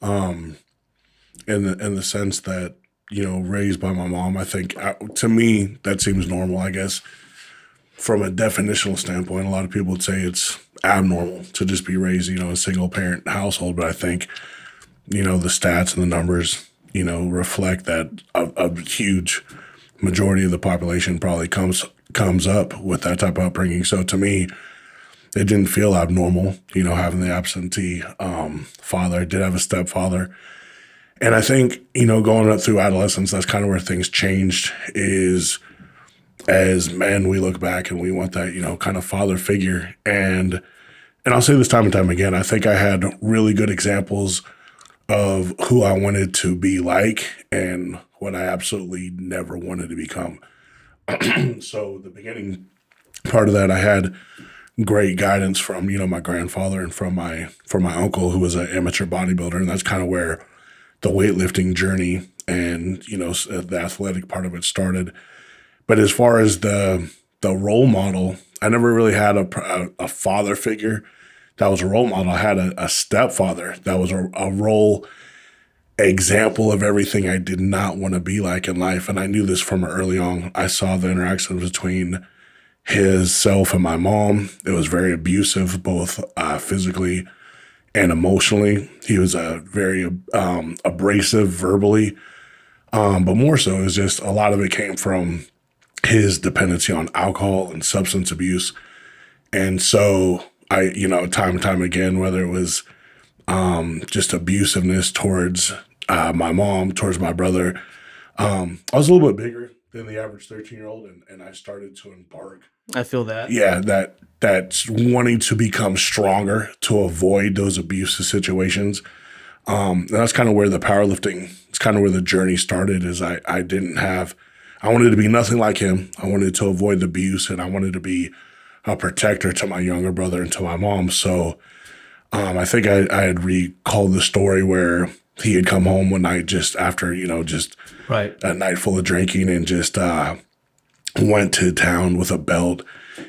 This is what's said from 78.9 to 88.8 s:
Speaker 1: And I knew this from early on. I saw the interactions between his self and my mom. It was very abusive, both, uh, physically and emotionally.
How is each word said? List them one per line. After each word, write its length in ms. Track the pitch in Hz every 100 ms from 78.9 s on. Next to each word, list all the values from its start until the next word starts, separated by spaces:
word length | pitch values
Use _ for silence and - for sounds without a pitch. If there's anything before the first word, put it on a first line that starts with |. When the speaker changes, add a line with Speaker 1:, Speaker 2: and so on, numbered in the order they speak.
| 90 92
Speaker 1:
And 100 | 95
I 80 | 98
knew 180 | 104
this 160 | 98 90
from 240 | - 95
early 340 | 87 90 95 92
on. 340 | 90 90 87
I 140 | - 98
saw 280 | - 95 92
the 140 | 92
interactions 520 | 90 90 95 - 92
between 600 | 87 90 92 92 90 92 - _ _ _ _ _ -
his 480 | - 95 95 92
self 400 | - 104 98 95
and 80 | 92
my 140 | 87 82
mom. 540 | 92 107 104 104 98 -
It 60 | -
was 160 | 90 78
very 260 | 87 92
abusive, 680 | 85 82 95 98 98 92 92
both, 400 | 95 90 87 - - -
uh, 220 | 80 73
physically 680 | - 95 92 92 90 92 92 - - - - _ _
and 160 | 92 87
emotionally. 800 | 82 90 95 - 104 104 104